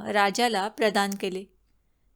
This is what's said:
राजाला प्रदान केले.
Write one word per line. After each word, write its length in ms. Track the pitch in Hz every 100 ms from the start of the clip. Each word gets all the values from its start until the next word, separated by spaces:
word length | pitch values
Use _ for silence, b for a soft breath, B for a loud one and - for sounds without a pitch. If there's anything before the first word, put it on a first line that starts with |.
| 208
राजाला 560 | 208 202 196 240 208 202
प्रदान 440 | - 214 208 202 196
केले. 220 | 196 185 196 _ _ _ _ _ _